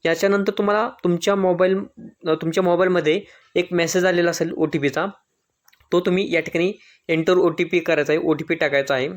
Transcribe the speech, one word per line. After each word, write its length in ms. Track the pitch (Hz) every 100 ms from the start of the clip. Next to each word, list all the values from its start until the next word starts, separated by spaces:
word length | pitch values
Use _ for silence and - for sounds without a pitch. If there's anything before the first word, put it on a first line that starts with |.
याच्यानंतर 480 | 165 165 196 202 196 202
तुम्हाला 320 | 202 208 233 -
तुमच्या 300 | 180 175 196
मोबाईल, 420 | 202 185 175 185 190 202 - - _ 170
अ, 80 | 160
तुमच्या 200 | 165 160
मोबाईलमध्ये 600 | 180 175 185 180 151 180 - - _
एक 140 | 175 180
मेसेज 320 | 175 165 185
आलेला 260 | 185 175 170
असेल 220 | 165 165
ओटीपीचा, 540 | - 160 156 139 147 190 - _ _ _ _ _ _ _
तो 80 | 175
तुम्ही 340 | 175 180 202
या 60 | 165
ठिकाणी 320 | 156 170 180 208 _ _ -
एंटर 260 | 160 160
ओटीपी 460 | 180 170 165 165 180
करायचा 320 | 165 156 147
आहे, 100 | 151
ओटीपी 300 | 165 151 160
टाकायचा 400 | 165 151 139 139
आहे. 140 | 135 139